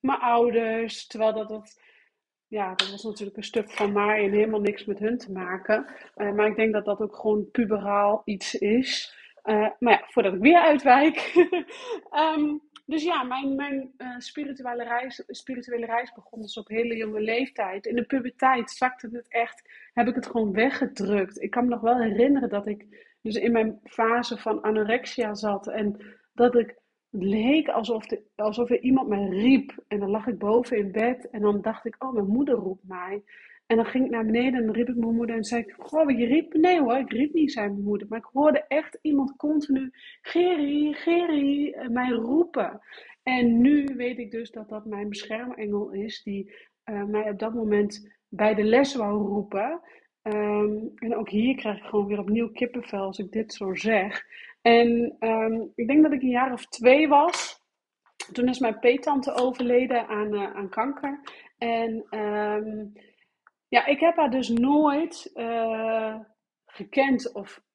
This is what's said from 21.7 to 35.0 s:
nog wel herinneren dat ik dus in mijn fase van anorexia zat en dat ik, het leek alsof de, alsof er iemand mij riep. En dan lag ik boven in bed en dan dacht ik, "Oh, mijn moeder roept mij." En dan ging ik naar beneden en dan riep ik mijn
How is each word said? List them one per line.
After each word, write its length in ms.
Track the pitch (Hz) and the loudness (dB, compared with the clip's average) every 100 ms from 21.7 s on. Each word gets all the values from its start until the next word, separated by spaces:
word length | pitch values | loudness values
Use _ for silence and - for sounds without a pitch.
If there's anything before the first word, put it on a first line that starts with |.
nog 100 | 233 | 0
wel 200 | 220 247 | 2 2
herinneren 480 | 226 202 254 277 233 | 2 2 4 4 2
dat 180 | 202 202 | -4 -6
ik 420 | 208 - - _ _ | -8 -12 -20 _ _
dus 120 | 220 | -6
in 180 | 214 240 | -2 0
mijn 280 | 226 220 220 | 2 0 -4
fase 540 | - - 226 240 240 220 | -16 -2 0 0 -2 -6
van 240 | - 214 | -4 -2
anorexia 720 | 214 214 214 247 254 - 220 | 0 0 0 -2 -2 -6 -6
zat 340 | 202 214 196 214 | -4 -4 -4 -6
en 500 | 208 208 202 - - _ | -4 -4 -4 -12 -20 _
dat 220 | - 240 | 2 4
ik, 240 | 240 214 - _ _ _ | 4 0 -6 _ _ _
het 120 | 208 | -6
leek 460 | 185 214 226 311 294 | -2 0 2 2 2
alsof 380 | - 220 220 - | -2 -2 -6 -4
de, 160 | 220 _ | -10 _
alsof 360 | - 214 208 240 | -4 -4 -2 0
er 100 | 247 | 0
iemand 280 | 254 262 262 | 4 2 2
mij 200 | 202 196 | -2 -2
riep. 560 | 185 233 262 - - - | 2 6 4 4 -14 -8
En 120 | 208 | -4
dan 100 | 202 | -2
lag 160 | 214 214 | -2 -2
ik 120 | 214 | -4
boven 400 | 208 226 247 233 | 2 2 2 -2
in 140 | 196 | -2
bed 380 | 196 233 247 - | 0 -2 -2 -8
en 100 | 233 | -2
dan 200 | 208 208 | 0 2
dacht 240 | 196 220 | -2 -6
ik, 120 | 233 - | -10 -8
"Oh, 140 | 262 | -6
mijn 140 | 240 196 | -4 0
moeder 280 | 226 277 | 0 2
roept 300 | 233 185 185 185 | 0 -2 -10 -12
mij." 340 | 185 180 202 _ - - - _ | -14 -10 -10 _ -20 -20 -20 _
En 100 | 226 | 0
dan 100 | 226 | 2
ging 180 | 254 | 0
ik 60 | 262 | 0
naar 140 | 233 | 0
beneden 300 | 220 226 254 | 0 2 2
en 120 | 254 226 | 0 -2
dan 80 | |
riep 140 | 214 240 | 0 -2
ik 80 | |
mijn 180 | 240 | 0